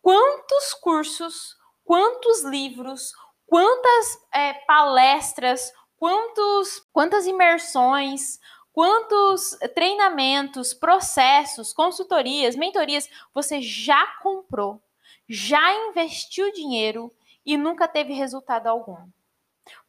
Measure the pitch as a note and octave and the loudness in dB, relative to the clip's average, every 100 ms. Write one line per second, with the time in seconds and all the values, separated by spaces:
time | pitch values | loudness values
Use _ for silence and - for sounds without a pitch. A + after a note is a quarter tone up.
0 | F4+ G4 C5 C#5+ - C#5 C#5 - F4+ D#4 | 4 6 4 2 -2 -2 -2 -6 -2 -2
1 | D#4 - E4 D#4+ - - _ _ _ E4+ | -2 -8 -12 -14 -18 -20 _ _ _ 2
2 | A4 B4 A#4+ A4+ C#4 C#4 C4+ A#3+ B3+ C4+ | 2 0 0 0 0 -6 -8 -10 -14 -12
3 | - - - _ _ E4+ G4 B4+ B4+ A#4+ | -14 -16 -20 _ _ 4 4 4 4 2
4 | A4 - _ C#4+ C#4+ C#4+ - D4+ D4 C4 | 2 -8 _ -4 -2 -4 4 4 6 6
5 | C4 D4 - - B3+ B3+ - - _ _ | 6 4 -2 -4 -2 -2 -6 -16 _ _
6 | E4 G4 A#4 A4+ G#4 G4+ G4 - _ - | -2 0 -2 -2 0 0 -2 -8 _ 0
7 | D#4 F4+ F4+ F#4 F4 E4+ E4 C4 B3 C#4 | 2 0 0 2 4 2 -2 0 2 2
8 | C#4 C#4 - - _ - _ - E4+ A4 | -2 -6 -10 -12 _ -20 _ 0 4 4
9 | A4 G#4 G4+ F#4+ - - - E4 F4 G4+ | 2 2 4 2 -4 -8 -6 -2 -2 2
10 | G4 D#4 C4 C#4 C#4 C#4 B3 - D#4+ F#4+ | 0 2 0 0 -4 -8 -10 -4 2 2
11 | - - C4 C#4+ C#4+ - A3 - E4 F4 | 2 2 4 4 2 -8 -10 -2 -2 -2
12 | F#4 F4 B3 C#4+ B3 B3 E4+ G4+ D4 C#4+ | -2 -2 0 -2 -2 -2 -4 -2 -2 -4
13 | - - - C4+ C#4+ D4 A#3 G#3+ A#3+ C#4+ | -6 -14 -12 -8 -6 -6 -8 -8 2 2
14 | F#4 - G4 F#4+ F#4+ G#3 G3+ G#3+ _ _ | 2 -2 -4 -4 -8 -6 -6 -8 _ _
15 | _ _ _ G#3+ G3+ D4 E4 G#4 A4 F4 | _ _ _ -10 0 2 2 0 -4 -4
16 | E4 - - - G4+ G#4 D4 A#3+ A3 A3 | -6 -6 -12 -6 -6 -6 -8 -4 -4 -6
17 | A#3 _ _ _ - D4 D4+ E4+ E4 D#4 | -12 _ _ _ -6 -4 -4 -2 -2 -2
18 | C4+ C#4 C4+ C4 - A#3 A3+ A#3 A3+ F3 | -6 -6 -8 -8 -6 -6 -2 -4 -6 -18
19 | F3+ _ _ _ _ _ _ - | -20 _ _ _ _ _ _ -20